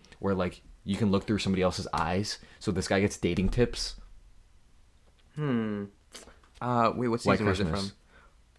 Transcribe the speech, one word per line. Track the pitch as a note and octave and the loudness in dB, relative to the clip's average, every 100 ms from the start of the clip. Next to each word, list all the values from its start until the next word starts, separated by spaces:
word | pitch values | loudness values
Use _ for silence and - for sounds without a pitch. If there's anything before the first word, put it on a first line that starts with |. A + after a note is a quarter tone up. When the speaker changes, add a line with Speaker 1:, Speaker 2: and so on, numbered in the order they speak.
| - - | -20 -6
Speaker 1:
where, | G2 F#2 | -2 0
like, | F2+ - - - | -2 -6 -20 -12
you | G2 F#2+ | -6 0
can | G#2+ | 2
look | G2 - | 2 0
through | G#2 | -2
somebody | G2+ F#2+ | 0 2
else's | F2+ F#2 - | 2 0 -4
eyes. | D#2 E2 F2+ G#2+ - - - | -2 0 -2 -2 -8 -14 -8
So | - | -4
this | F2+ - | -2 2
guy | G2 | 2
gets | G2 - | 2 0
dating | F2+ F2+ F#3+ | 0 2 2
tips. | - A#2+ - - - - - - - - - - - - _ _ _ _ D3+ | 2 2 0 -8 -10 -16 -20 -20 -20 -20 -20 -20 -20 -20 _ _ _ _ -6
Speaker 2:
Hmm. | D3 A#2+ A2 G#2 G2+ - _ - - - - - | -2 -2 -2 -4 -8 -14 _ -20 -20 -20 -20 -8
Uh, | B2 A#2+ A2+ - | 0 2 2 2
wait, | B2 | 0
what | A#2 G2+ | 0 2
Speaker 1:
White | G2 | 4
Speaker 2:
season | G#2 | 4
was | F#2 | 2
it | F2+ | 0
Speaker 1:
Christmas. | G2+ G2 | 0 -4
Speaker 2:
from? | - _ - - _ _ | -8 _ -20 -20 _ _